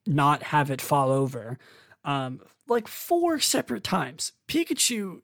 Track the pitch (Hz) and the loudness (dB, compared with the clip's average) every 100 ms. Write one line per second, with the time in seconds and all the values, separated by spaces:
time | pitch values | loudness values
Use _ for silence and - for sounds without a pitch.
0 | - 147 143 147 - 151 143 131 - 143 | 0 4 4 4 2 2 2 -2 0 2
1 | 135 135 135 127 110 127 - - _ _ | 4 2 0 -4 -10 -12 -14 -20 _ _
2 | - 139 131 127 - _ - 233 226 - | -4 -4 -4 -10 -16 _ -2 0 0 -12
3 | - 349 339 311 - 262 254 233 - 185 | 0 2 2 2 0 0 -2 -6 -2 -2
4 | 135 156 - - - 311 339 294 - 233 | -2 -6 -10 -10 -4 -2 0 0 0 0
5 | 196 - | -6 -10